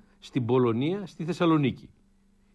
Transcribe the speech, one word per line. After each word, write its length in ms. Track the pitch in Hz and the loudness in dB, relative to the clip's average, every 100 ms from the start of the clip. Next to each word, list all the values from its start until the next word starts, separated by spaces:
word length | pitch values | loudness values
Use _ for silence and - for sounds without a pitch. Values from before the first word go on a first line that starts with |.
| _ _ | _ _
στην 260 | - 139 | -8 -6
Πολωνία, 600 | 117 131 120 113 147 196 185 | 0 2 2 2 -2 -4 -8
στη 180 | - | -10
Θεσσαλονίκη. 680 | 160 175 175 156 135 - - _ _ _ _ _ _ | -8 0 2 4 2 -2 -10 _ _ _ _ _ _